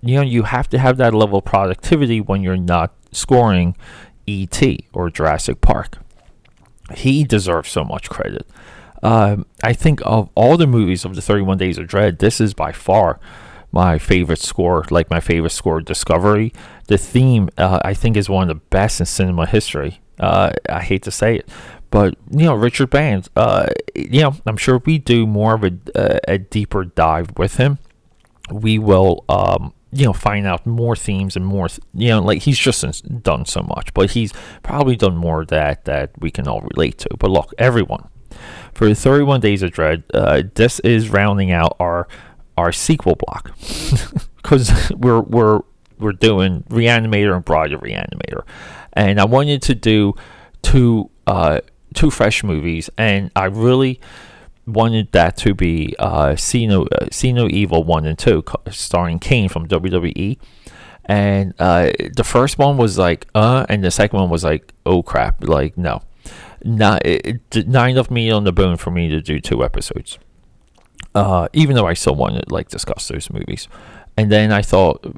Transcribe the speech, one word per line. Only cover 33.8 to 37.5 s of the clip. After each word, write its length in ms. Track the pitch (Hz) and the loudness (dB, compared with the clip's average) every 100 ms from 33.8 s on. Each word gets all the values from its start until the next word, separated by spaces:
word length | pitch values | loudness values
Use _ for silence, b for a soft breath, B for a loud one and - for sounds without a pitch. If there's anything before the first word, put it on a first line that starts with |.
| - | -6
but 200 | - 98 | 0 0
he's 200 | 120 107 - B B | 0 -4 -8 B B
probably 340 | - 139 139 120 | -8 -2 0 2
done 220 | 101 85 | 0 0
more 260 | 85 80 | -2 -2
that, 400 | 80 78 76 71 | -2 -2 0 -4
that 280 | - 73 69 - | -4 -6 -6 -8
we 120 | 78 | -8
can 180 | - 69 | -6 -6
all 140 | 52 - | -6 -6
relate 220 | - 73 - | -4 -4 -4
to. 120 | - - | -12 -2
But 120 | - | 0
look, 220 | 95 - | 0 -2